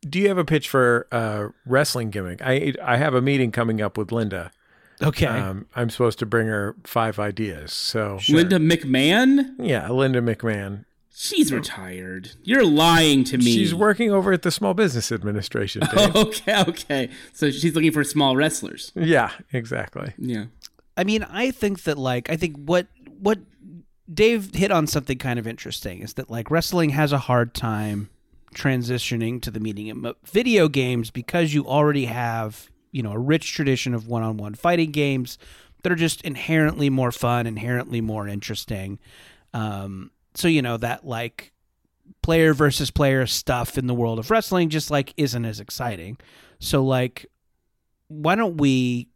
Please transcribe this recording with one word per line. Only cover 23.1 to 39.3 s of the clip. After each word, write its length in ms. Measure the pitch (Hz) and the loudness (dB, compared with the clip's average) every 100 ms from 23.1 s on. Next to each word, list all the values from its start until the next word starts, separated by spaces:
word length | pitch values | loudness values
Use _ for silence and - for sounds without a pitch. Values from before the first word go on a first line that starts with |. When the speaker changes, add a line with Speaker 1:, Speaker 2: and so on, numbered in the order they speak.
| - | -4
Speaker 2:
what 220 | 196 214 - _ 196 175 - _ - | 0 0 -4 _ -20 -20 -20 _ -14
Dave 400 | 156 214 233 190 - | 2 4 4 -2 0
hit 160 | 190 | 2
on 160 | 180 151 | 2 2
something 300 | 147 131 131 | -2 -4 -6
kind 220 | 135 120 | -2 -4
of 80 | 113 | -6
interesting 520 | 117 - - - 92 | -10 -10 -10 -10 -12
is 140 | 104 - | -12 -10
that, 140 | - | -8
like, 220 | 113 110 | -8 -2
wrestling 380 | 160 170 180 160 | 0 0 0 2
has 240 | 143 151 | 2 2
a 40 | 143 | 0
hard 360 | - 123 120 | 2 2 2
time 560 | - 117 107 107 101 104 _ _ _ _ - | -2 -4 -4 -4 -6 -8 _ _ _ _ -4
transitioning 840 | 143 131 120 123 - 120 113 123 | -2 0 -2 -4 -4 -4 -4 -6
to 80 | 117 | -8
the 80 | 110 | -6
medium 460 | 107 101 107 120 - | -8 -8 -10 -10 -10
of 100 | - - | -12 -2
video 420 | 196 247 220 156 | 0 4 4 4
games 440 | 139 127 123 117 | 2 0 -2 -4
because 420 | - 120 175 165 | -8 -4 0 2
you 120 | 147 139 | 0 0
already 380 | 139 151 143 123 | 2 2 2 -2
have, 640 | 113 120 113 110 107 - _ _ | -4 -4 -4 -6 -10 -20 _ _
you 120 | 135 | -6
know, 80 | 110 | -6
a 80 | 104 | -4
rich 340 | 127 160 - | 0 0 0
tradition 400 | - 143 131 135 | -2 0 0 0
of 140 | 120 113 | -4 -4
one-on-one 480 | 117 113 107 104 107 | -4 -2 -4 -8 -2
fighting 360 | 170 175 160 | 0 2 0
games 460 | 147 143 135 123 - - - _ _ | 0 0 0 -4 -10 -18 -20 _ _
that 80 | 180 | -2
are 40 | 175 | 2
just 260 | 165 - | 0 0
inherently 680 | 170 131 - 160 151 - 143 | -8 -8 0 4 4 2 0
more 220 | 131 123 | 2 0
fun, 340 | 117 123 120 117 | 0 0 0 -2
inherently 560 | 110 117 123 127 120 | -4 -4 -4 -2 -4
more 260 | 113 107 101 | -4 -4 -6
interesting. 720 | 101 - 107 - 104 95 101 _ - - | -8 -8 -10 -8 -8 -8 -12 _ -20 -20